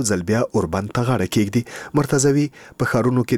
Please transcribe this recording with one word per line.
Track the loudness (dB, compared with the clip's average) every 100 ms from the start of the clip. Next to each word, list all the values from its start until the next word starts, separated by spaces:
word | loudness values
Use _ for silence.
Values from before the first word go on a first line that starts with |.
| 2
ځل | -2 0
بیا | 0 0
اوربند | -2 -2 -4 -4 -4
ته | 0
غاړه | 0 0
کېږدي. | 0 0 0 -4 -12 -4 -2
مرتضوي | 0 2 2 2 0 -4 -18 -6
په | -2
ښارونو | 2 2 2
کې | 0